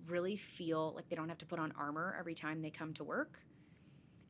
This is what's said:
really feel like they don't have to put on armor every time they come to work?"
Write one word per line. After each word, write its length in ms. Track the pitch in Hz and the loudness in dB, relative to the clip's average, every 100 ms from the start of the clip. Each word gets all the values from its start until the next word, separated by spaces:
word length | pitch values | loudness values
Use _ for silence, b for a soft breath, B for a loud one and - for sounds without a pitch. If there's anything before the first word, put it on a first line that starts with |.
| 165 | 0
really 320 | 175 180 208 | 2 4 0
feel 560 | - - 165 160 156 | -4 -4 2 4 4
like 160 | - - | 0 -2
they 60 | 165 | -2
don't 120 | 160 | 0
have 80 | 165 | -4
to 60 | 160 | -2
put 140 | 165 | 0
on 140 | 156 | 0
armor 420 | - 143 151 180 - | 0 0 2 0 0
every 180 | 170 160 | -2 -2
time 260 | 151 160 | 0 0
they 100 | 156 | -2
come 220 | - 160 | -2 -4
to 100 | 156 | -4
work?" 380 | 147 196 311 - - B B B B B B B B | 0 0 0 -6 -20 B B B B B B B B